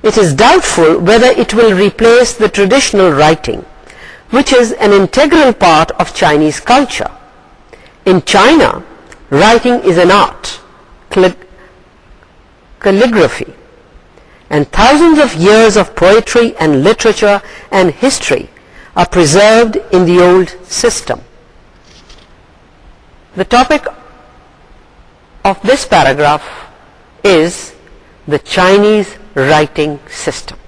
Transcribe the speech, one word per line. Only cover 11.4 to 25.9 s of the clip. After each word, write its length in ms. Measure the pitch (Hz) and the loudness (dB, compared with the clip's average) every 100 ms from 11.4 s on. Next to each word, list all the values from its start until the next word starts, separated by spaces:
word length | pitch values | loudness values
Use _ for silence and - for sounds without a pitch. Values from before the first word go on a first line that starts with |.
| - - - _ _ _ _ - _ _ _ _ _ - | -20 -20 -20 _ _ _ _ -20 _ _ _ _ _ -6
calligraphy, 760 | 202 196 247 220 147 - - - _ _ _ - _ _ _ _ _ | -2 0 0 0 -2 -2 -16 -20 _ _ _ -20 _ _ _ _ _
and 160 | 147 143 | -4 -4
thousands 480 | - 226 294 339 302 | 0 2 4 4 4
of 140 | 285 | 0
years 420 | 156 180 220 226 202 | 0 2 4 4 2
of 200 | 180 - | -2 0
poetry 600 | 175 214 - 240 233 - | 2 2 2 -2 -2 -2
and 280 | 160 139 156 | -2 0 0
literature 560 | 233 226 202 208 202 - - - | 0 -2 0 -2 -2 -6 -20 -6
and 200 | 196 185 | -2 -2
history 580 | - 262 - - 139 - _ _ - - - | -2 -4 -4 -6 -6 -6 _ _ -20 -12 -6
are 100 | 175 | -2
preserved 680 | 180 156 170 208 220 233 214 - | 0 0 2 4 2 0 -4 -4
in 120 | 185 175 | -2 0
the 140 | 175 | 2
old 300 | 180 185 180 - - | 4 2 0 -8 -14
system. 560 | - 240 - - - - - _ _ _ _ _ - - - _ _ _ _ _ _ - - _ _ _ - | -4 -4 -4 -10 -12 -12 -20 _ _ _ _ _ -20 -20 -20 _ _ _ _ _ _ -20 -20 _ _ _ -10
The 100 | 190 | -2
topic 400 | 240 262 302 - - - - - - _ _ _ - _ _ _ _ _ - 196 | 0 0 -2 -6 -16 -20 -20 -20 -20 _ _ _ -20 _ _ _ _ _ -8 -6
of 160 | 185 | -4
this 240 | 202 277 | -2 -2
paragraph 580 | - | 0